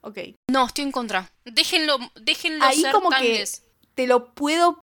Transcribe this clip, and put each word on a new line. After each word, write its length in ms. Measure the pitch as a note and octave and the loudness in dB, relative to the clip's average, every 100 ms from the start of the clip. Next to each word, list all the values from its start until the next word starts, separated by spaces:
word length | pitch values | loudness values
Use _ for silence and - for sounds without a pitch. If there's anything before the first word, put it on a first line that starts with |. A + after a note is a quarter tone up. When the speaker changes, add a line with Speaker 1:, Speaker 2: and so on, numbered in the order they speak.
Speaker 1:
Ok. 160 | A3 G#3 F3 - - | -16 -14 -14 -10 -2
Speaker 2:
No, 160 | C4 B3+ | 0 0
estoy 180 | - C#4+ | -2 -6
en 60 | |
contra. 400 | C4+ A#3 F#3+ F#3 _ - | -6 -4 -4 -6 _ -4
Déjenlo, 520 | A3+ D#4+ F4 D#4 C#4 E4 - | -2 0 0 0 -2 -6 -18
déjenlo 500 | A3+ D#4+ E4+ D#4 C4+ | -20 -10 -8 0 2
Speaker 1:
Ahí 160 | C#4+ | 2
Speaker 2:
ser 100 | C4+ | 2
Speaker 1:
como 180 | G4+ F#4 | 2 2
que 60 | C4 | 2
Speaker 2:
timeless. 460 | B3 A3 G3+ - _ _ _ - | 2 0 -4 -10 _ _ _ -2
Speaker 1:
te 100 | B3+ | 2
lo 280 | B3 A#3+ | 2 0
puedo, 480 | - C#4+ D#4+ F4 E4+ _ | -4 0 4 2 2 _